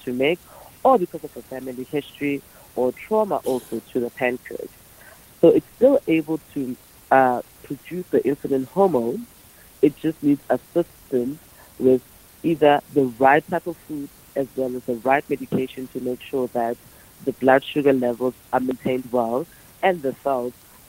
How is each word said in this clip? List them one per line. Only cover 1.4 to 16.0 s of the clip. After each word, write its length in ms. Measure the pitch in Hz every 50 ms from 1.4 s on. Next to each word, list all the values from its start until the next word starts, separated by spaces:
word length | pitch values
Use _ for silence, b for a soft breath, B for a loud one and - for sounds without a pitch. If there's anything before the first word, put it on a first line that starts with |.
family 420 | 113 - 131 131 131 131 127 123 127
history 580 | - 156 143 - - - - 147 143 143 139 - - b b b b -
or 160 | 131 127 127
trauma 460 | 123 - - - 214 214 220 208 151 - -
also 380 | 123 131 123 - - 117 113 - -
to 80 | - 131
the 100 | 120 117
pancreas. 580 | - - 131 123 127 123 - - - - - - - - - - - B B B B B B B - -
So 80 | - 165
it's 160 | 156 156 - - -
still 240 | - 233 269 277 - - -
able 320 | 165 160 147 156 160 151 - - -
to, 220 | 147 131 123 120 - - - - - - -
uh, 300 | 139 135 131 127 123 120 - - - - -
produce 420 | - 147 131 - - 170 180 180 -
the 120 | - 131
insulin 480 | - 127 143 - - 123 139 131 131 123
hormone. 580 | - 185 196 190 156 123 117 117 135 226 240 - - - - - b b b b b b
It 160 | - 151 143 -
just 240 | - 160 160 -
needs 200 | 147 143 143 143 - -
assistance 920 | 127 127 - - - 170 165 - - - - - 135 123 120 135 147 160 - - b b b b b b
with 240 | 131 127 131 127 - - - - - - - - -
either 380 | 160 165 - 156 147 147 - - - 135
the 120 | 143 135 127 113 110
right 300 | 135 135 143 160 - -
type 160 | 175 170 -
of 100 | 175 165 -
food 320 | - - 156 147 143 139 - - - - -
as 120 | 139 135 120 -
well 200 | 131 131 127 127
as 80 | 123 -
the 120 | - 123
right 320 | 113 107 131 135 143 - -
medication 580 | 143 127 131 - - 123 131 131 - 131 131 123
to 140 | - 131